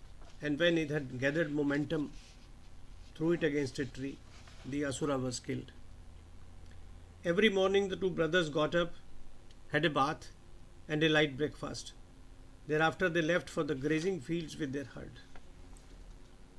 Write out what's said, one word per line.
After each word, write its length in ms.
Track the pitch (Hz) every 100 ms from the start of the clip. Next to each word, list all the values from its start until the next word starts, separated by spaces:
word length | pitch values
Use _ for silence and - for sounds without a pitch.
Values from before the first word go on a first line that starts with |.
| - - - -
And 180 | 147 143
when 180 | 170 170
it 120 | 151
had 300 | 151 131 127
gathered 320 | 139 151 156
momentum, 600 | 147 143 143 147 160 139 - - - - - - - - - - -
threw 180 | 160
it 100 | 170
against 360 | 165 143 135 -
a 60 | 135
tree. 320 | - 139 - - - - - 127
The 200 | 143 143
asura 320 | 127 156 135
was 220 | 127 123
killed. 320 | - 127 - - - - - - - - - - - - - - - -
Every 260 | 180 175 214
morning 380 | 190 190 196 196
the 60 | 180
two 140 | 185
brothers 400 | 165 165 180 156
got 260 | 156 151 135
up, 180 | - - - - - - - - -
had 140 | 147 160
a 40 |
bath 400 | 143 139 160 - - - - - - -
and 140 | 151
a 60 | 160
light 280 | 156 151 131
breakfast. 560 | 147 - 143 127 - - - - - - - - -
Thereafter 420 | 151 160 - 185
they 120 | 170
left 280 | 160 175 -
for 140 | -
the 120 | 151 139
grazing 440 | 147 156 180 180
fields 380 | 123 170 151 -
with 160 | 147
their 120 | 139 127
herd. 340 | 143 - - - - - - - - - - - - - - -